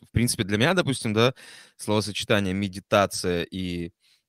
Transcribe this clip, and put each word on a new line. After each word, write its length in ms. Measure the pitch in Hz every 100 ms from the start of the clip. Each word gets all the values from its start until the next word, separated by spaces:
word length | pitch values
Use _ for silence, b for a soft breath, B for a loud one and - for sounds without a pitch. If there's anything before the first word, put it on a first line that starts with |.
в 100 | -
принципе, 320 | 107 120 - 98
для 120 | 104
меня, 140 | 147 190
допустим, 380 | 139 123 113
да, 200 | 107 123 - B B B -
словосочетание 760 | - 107 104 95 - 104 95 98
«медитация» 880 | 101 95 - 104 95 - 92 87
и 480 | 80 92 90 87 85 _ _ _